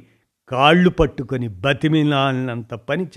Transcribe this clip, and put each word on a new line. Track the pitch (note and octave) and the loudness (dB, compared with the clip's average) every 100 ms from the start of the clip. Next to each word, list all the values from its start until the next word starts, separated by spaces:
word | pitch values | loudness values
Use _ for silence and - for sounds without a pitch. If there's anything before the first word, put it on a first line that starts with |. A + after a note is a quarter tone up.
| - _ _ _ _ | -10 _ _ _ _
కాళ్ళు | B2+ C#3+ F3 F3+ | 2 4 6 4
పట్టుకొని | E3+ D3 - A#2+ C3 A#2 | 2 -2 -2 -8 -6 -6
బతిమిలాడినంత | F#2 C#3 C#3 D#3 D#3 D3 C#3 C3+ B2+ B2+ A#2+ A2+ | -4 -4 -2 0 2 2 0 0 -2 -6 -8 -10
పని | A2+ - D#3+ F3 | -12 -6 -6 -6